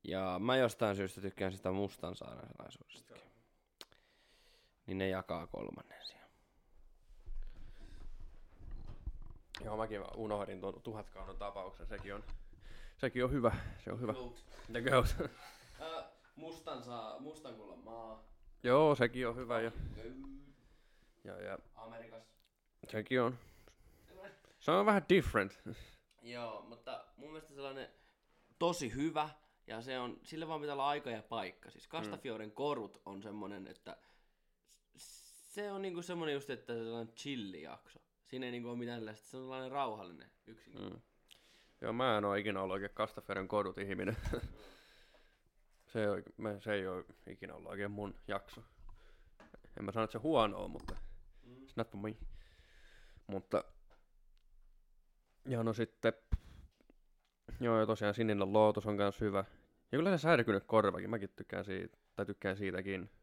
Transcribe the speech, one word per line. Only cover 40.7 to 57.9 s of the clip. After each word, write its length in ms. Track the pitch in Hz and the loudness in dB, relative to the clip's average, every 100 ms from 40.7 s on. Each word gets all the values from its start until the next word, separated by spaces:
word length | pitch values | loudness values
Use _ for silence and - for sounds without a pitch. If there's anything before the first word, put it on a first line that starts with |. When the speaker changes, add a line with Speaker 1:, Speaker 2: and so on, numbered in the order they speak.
| - 98 87 | -8 -8 -8
Speaker 2:
Mm. 20 | _ _ _ - - - _ _ | _ _ _ -20 -20 -20 _ _
Joo, 120 | - | -4
mä 240 | 117 127 107 | 2 4 4
en 80 | 101 | 4
oo 100 | 101 | 2
ikinä 260 | 104 95 | 0 0
ollut 120 | 95 | 0
oikein 180 | 95 101 - | -2 -4 -2
Castafioren 520 | 107 - - 98 95 | -2 -2 -6 -4 2
korut 300 | 104 95 - | 2 2 -2
ihminen. 400 | 98 95 95 113 - | -4 0 0 0 -2
<laughs> 200 | 120 - - - - - - - - - _ _ _ _ _ _ | -2 -4 -10 -18 -20 -20 -20 -20 -20 -20 _ _ _ _ _ _
Se 80 | 113 | 2
ei 60 | 104 | 2
oo, 100 | 95 - - | 2 -4 -6
mä, 220 | 110 101 | -6 -4
se 140 | 110 | 0
ei 140 | 101 92 | 0 0
oo 160 | 92 - - - | -4 -8 -16 -14
ikinä 260 | 95 - | -12 -12
ollut 160 | 78 - | -12 -10
oikein 200 | 98 101 | -4 -4
mun 240 | 104 101 - - | -4 -6 -8 -6
jakso. 340 | 98 - - - - - - - - - - - - - - | -6 -6 -18 -18 -16 -16 -16 -20 -20 -20 -20 -20 -20 -18 -6
En 60 | 101 | -2
mä 60 | |
sano, 120 | 107 | 0
että 80 | 110 | 0
se 60 | 120 | 0
huono 460 | 156 143 107 95 | 4 6 6 2
on, 80 | 95 | -6
mutta 240 | - - - - - - - | -8 -6 -6 -8 -12 -16 -20
Speaker 1:
Mm. 120 | - - - | -20 -20 -8
Speaker 2:
it's 80 | - | -6
not 140 | 113 | -4
for 100 | 101 | -4
me. 140 | 107 110 - - - - - - - - - - - | -6 -6 -8 -10 -16 -20 -20 -20 -20 -20 -20 -20 -6
Mutta, 360 | 98 - 95 - - - - _ - - - - - - - _ - _ _ _ _ - | -6 0 0 0 -16 -20 -20 _ -20 -20 -20 -20 -20 -20 -20 _ -20 _ _ _ _ -2
ja 180 | 120 | 2
no 100 | 113 | 2
sitten, 400 | 110 113 _ 117 - _ - - - - _ _ - _ _ _ _ - - | 2 -2 _ 2 2 _ -2 -2 -18 -20 _ _ -20 _ _ _ _ -14 -2
joo, 200 | 123 113 | 4 6
ja 60 | |
tosiaan 280 | 110 | 6